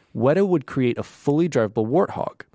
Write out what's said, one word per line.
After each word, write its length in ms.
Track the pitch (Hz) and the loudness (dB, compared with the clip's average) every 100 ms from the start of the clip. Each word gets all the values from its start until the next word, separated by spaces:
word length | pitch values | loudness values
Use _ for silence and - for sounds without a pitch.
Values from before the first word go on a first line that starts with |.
| _ | _
Weta 320 | 107 127 170 196 | 0 2 4 2
would 200 | 170 - | 0 -2
create 320 | 139 123 113 | -2 0 -2
a 40 | |
fully 460 | - - - 147 170 | -6 -4 0 2 2
drivable 380 | 131 107 113 110 | 2 0 0 0
Warthog, 540 | 160 - - - - - | 0 0 -2 -6 -8 -20